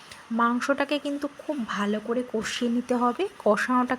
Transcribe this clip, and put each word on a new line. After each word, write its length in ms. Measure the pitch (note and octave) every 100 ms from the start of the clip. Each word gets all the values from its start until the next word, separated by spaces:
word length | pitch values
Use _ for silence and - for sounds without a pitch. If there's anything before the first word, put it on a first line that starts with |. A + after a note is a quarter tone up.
| - - - A3+
মাংসটাকে 560 | A#3 A#3+ B3+ C#4 C#4 D4 C#4+
কিন্তু 200 | C#4+ C#4+ -
খুব 140 | - D4+ A3
ভালো 240 | G#3 G3+ G#3+ A3
করে 160 | A#3+ B3
কষিয়ে 380 | A3 G#3 - A#3+ A#3+
নিতে 180 | B3 B3
হবে, 220 | A#3+ A#3 G4 -
কষানোটা 500 | G#3+ G#3+ - B3+ B3